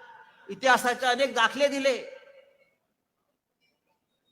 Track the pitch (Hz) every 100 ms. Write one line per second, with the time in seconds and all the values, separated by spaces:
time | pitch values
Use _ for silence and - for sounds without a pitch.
0 | - - - _ - 196 262 247 247 240
1 | 247 247 269 233 226 220 285 277 269 233
2 | - - - - - _ _ _ _ _
3 | _ _ _ _ _ _ _ _ _ _
4 | _ _ _